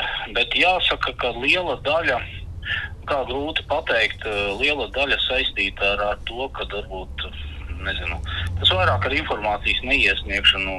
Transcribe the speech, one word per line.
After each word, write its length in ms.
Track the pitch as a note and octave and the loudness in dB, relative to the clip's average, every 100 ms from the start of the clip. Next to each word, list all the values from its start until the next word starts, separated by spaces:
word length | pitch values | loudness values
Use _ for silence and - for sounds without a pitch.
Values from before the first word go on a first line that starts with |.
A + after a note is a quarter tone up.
| - - - | 2 -4 -4
bet 240 | G#2+ A#2+ | -2 0
jāsaka, 640 | - F3 F3+ - - - | 4 6 6 2 2 -2
ka 180 | - B2 | 0 -2
liela 460 | A#2 C#3 F3+ F3 B2+ | 0 2 2 2 -2
daļa, 380 | C3+ D#3+ - - - - - - - - - - | 2 2 2 0 -2 -8 -10 -8 -4 -4 -4 -8
kā 200 | - C#3+ | -2 0
grūti 420 | B2 C3+ D3 D3+ | 0 -2 -2 -4
pateikt, 640 | - C#3+ - A#2 A2+ - A2 | 0 0 2 4 2 0 -4
ā, 100 | G#2 G2+ | -2 -2
liela 380 | G2 C#3+ D3 G#2+ | 0 2 2 -2
daļa 280 | B2+ C#3 - | 0 0 2
saistīta 760 | - B2+ - - G2+ - G2+ | 2 2 0 0 -2 0 0
ar, 100 | G2+ G#2 | 2 0
ar 140 | G#2 | -2
to, 280 | - A#2 C3+ | -4 -4 -6
ka 180 | - - | -4 -6
varbūt, 580 | - - F#3 F#3+ - - - - - - - | -6 -6 -8 -8 -8 -8 -8 -8 -8 -8 -6
nezinu, 400 | - - - - - - - | -4 -4 -4 -4 -4 -4 -2
tas 200 | - D3 | 2 2
vairāk 320 | F#3 F3+ - | 4 4 4
ar 80 | C3 | 2
informācijas 680 | D3 D3+ A2+ G#2+ G#2 - G2 | 0 0 -2 0 0 0 0
neiesniegšanu 960 | A#2 B2+ G2+ F#2+ F#2 G2 - G2 F#2+ | 2 4 4 2 0 2 2 2 0